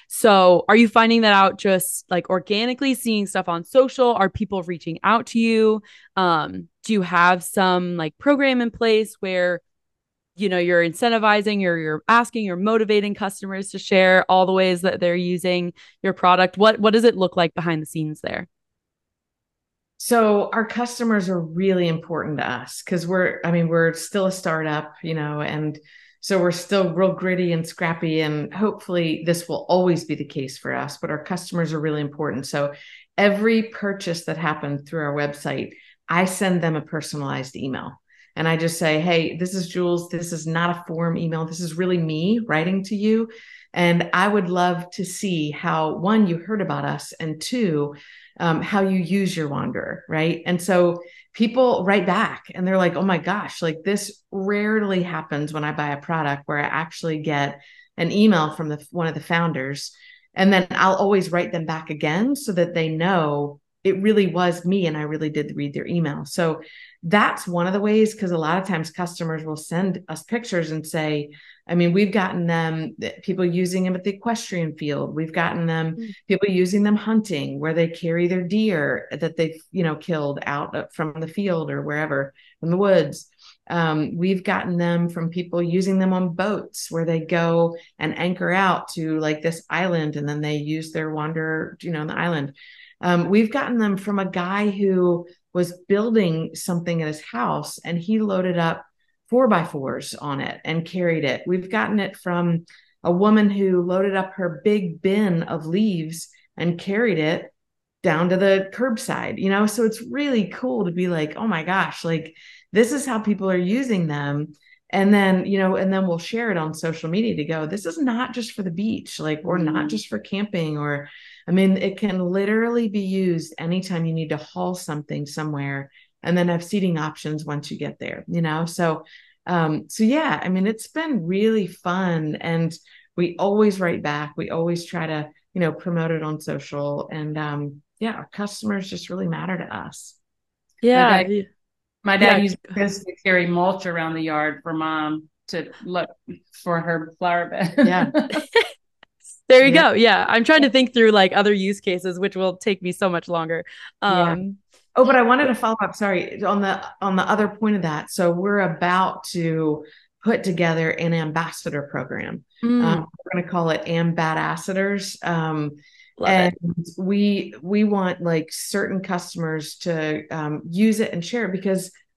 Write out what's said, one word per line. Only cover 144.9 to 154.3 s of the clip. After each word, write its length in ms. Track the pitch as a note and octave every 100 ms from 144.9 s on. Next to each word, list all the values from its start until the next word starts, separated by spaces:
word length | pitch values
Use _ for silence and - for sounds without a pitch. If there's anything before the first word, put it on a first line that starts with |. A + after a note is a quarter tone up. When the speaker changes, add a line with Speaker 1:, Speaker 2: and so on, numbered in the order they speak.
| D#3 D3+ D#3 D#3 _ -
Speaker 3:
to 240 | F3 D3+ -
look 260 | - F3+ D#3 - - F3 _
for 280 | - F3+ E3+
her 320 | E3+ E3 D#3+ -
flower 300 | F3+ F3 E3+
bed. 260 | - F3 -
Speaker 2:
Yeah. 320 | A#3 F3+ C3+
Speaker 1:
<laughs> 300 | - C4+ D4+ - A4+ - - _ _ _ _ - - -
There 180 | C4 C4+
you 60 |
Speaker 2:
Yeah. 100 | D4+
Speaker 1:
go. 100 | C#4
Yeah. 320 | G#3 A3+ F#3 -
I'm 160 | A3+
trying 160 | A#3+ D#4
to 80 | C#4
think 240 | B3+ B3+
through, 180 | A#3+ A3+
like, 200 | G#3 F#3+
other 220 | G3 G3+
use 260 | G#3 F#3+ G3+
cases, 400 | - F3+ F#3 F3+
which 160 | G3 F#3+
will 220 | F#3 F3+
take 240 | A3 G3
me 100 | F3+
so 160 | F3 G3
much 200 | E3+ -
longer. 360 | E3+ D#3+ E3 - - - -
Speaker 2:
Yeah. 300 | G3+ F3+ F3